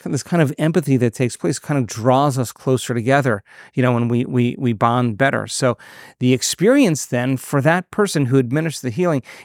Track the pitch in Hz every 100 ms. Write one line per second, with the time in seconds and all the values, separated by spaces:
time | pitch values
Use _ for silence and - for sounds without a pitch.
0 | - 139 - 170 139 - 156 170 143 131
1 | 120 - 120 - 170 - - 135 113 113
2 | 117 131 147 131 117 - - 127 - 120
3 | 110 139 131 104 - - - - 123 120
4 | 120 120 127 127 120 - 123 107 117 120
5 | 123 101 139 123 107 - 131 113 - -
6 | - _ 127 127 - - 196 285 226 151
7 | - 123 127 131 - 143 135 180 - -
8 | 196 160 127 135 120 147 160 - 127 110
9 | 180 143 - -